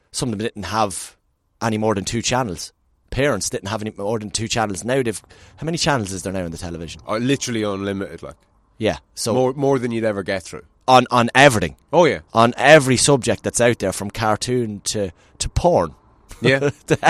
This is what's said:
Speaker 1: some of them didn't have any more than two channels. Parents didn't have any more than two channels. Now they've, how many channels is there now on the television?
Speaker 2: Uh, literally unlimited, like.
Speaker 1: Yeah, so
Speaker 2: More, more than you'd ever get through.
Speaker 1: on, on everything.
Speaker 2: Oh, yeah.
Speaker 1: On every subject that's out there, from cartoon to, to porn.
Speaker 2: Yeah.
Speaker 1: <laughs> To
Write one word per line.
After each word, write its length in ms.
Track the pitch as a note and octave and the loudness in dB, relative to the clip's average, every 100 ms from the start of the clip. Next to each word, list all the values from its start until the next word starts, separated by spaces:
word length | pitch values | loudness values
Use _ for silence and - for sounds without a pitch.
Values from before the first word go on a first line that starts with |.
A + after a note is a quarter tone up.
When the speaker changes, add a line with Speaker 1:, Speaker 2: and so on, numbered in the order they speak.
| _ | _
Speaker 1:
some 180 | - C3+ | -8 -6
of 80 | G2+ | -4
them 80 | A2 | -6
didn't 180 | - | -8
have 540 | F2+ G#2+ G#2+ - - - _ _ _ _ | -6 -2 -2 -4 -14 -18 _ _ _ _
any 160 | A2+ G#2+ | -4 0
more 180 | A2 G2+ | 0 -2
than 100 | F2+ | -4
two 160 | A#2 | -6
channels. 500 | - B2+ B2 E2 - - _ _ _ | -2 -2 -4 -8 -12 -18 _ _ _
Parents 400 | - C#3+ G#2+ - | -2 -2 -2 -4
didn't 200 | A#2 - | -8 -8
have 120 | A2 | -8
any 100 | G#2+ F#2+ | -8 -6
more 220 | G2+ A#2 | -4 -4
than 100 | G#2 | -6
two 180 | - A2+ | -8 -4
channels. 380 | A#2+ G#2+ F#2 G#2 | -2 -2 -4 -4
Now 160 | C3+ | -2
they've, 200 | A#2+ G2+ - - - - | -2 -4 -12 -20 -20 -12
how 80 | D3+ | -8
many 120 | E3+ | -4
channels 340 | E3 C#3 G2 | -2 -2 -2
is 120 | F#2+ | -6
there 100 | F#2+ | -6
now 120 | F#2+ E2+ | -6 -6
on 60 | |
the 60 | E2 | -8
television? 440 | F2 E2 D#2+ - - | -10 -10 -12 -14 -6
Speaker 2:
Uh, 100 | G#2+ | -4
literally 460 | B2 C#3 - A#2 | 0 -2 -2 -4
unlimited, 580 | G#2 G2 G2 G2 F#2 D#2+ | -4 -4 -4 -6 -8 -12
like. 140 | C2+ - _ _ _ - | -16 -18 _ _ _ -4
Speaker 1:
Yeah, 220 | G#2+ D#2+ - - | -2 -2 -8 -8
so 180 | - | -2
Speaker 2:
More, 200 | A#2+ B2+ | 0 0
more 260 | C3+ C#3 C3+ | 0 0 0
than 120 | A#2+ | 0
you'd 120 | A#2 A2 | -2 -2
ever 180 | G2+ | -4
get 200 | F#2 F#2+ | -4 -6
through. 200 | - D2+ - _ - | -8 -16 -18 _ 4
Speaker 1:
on, 180 | B2+ B2 | 6 6
on 180 | B2 A#2 B2+ | 2 4 6
everything. 400 | C#3+ A2 F2 C2 _ | 6 6 0 -6 _
Speaker 2:
Oh, 140 | D#3 E3 | 2 2
yeah. 140 | F2+ - | 2 -2
Speaker 1:
On 200 | A2+ A#2 A#2+ | 2 4 4
every 400 | B2 D#3 C3 B2 | 8 8 8 2
subject 460 | - C#3 A2+ G2+ | 4 2 2 -2
that's 160 | G#2 - | -2 0
out 180 | A#2+ A2+ | 2 2
there, 120 | G2 | -2
from 180 | - G2 | -4 -8
cartoon 720 | - A2+ G#2 - B2+ A2+ G2+ | -4 -2 0 -2 -2 -4 -6
to, 300 | - A2 F#2+ - _ - | -6 -4 -6 -8 _ -8
to 100 | - | -6
porn. 460 | - F3 D3+ E2 - _ _ _ - | 0 2 2 0 -4 _ _ _ -2
Speaker 2:
Yeah. 280 | A#2+ C3+ C#3+ - | 2 2 0 -4
Speaker 1:
<laughs> 100 | - | -2
To 100 | B2 - | 0 0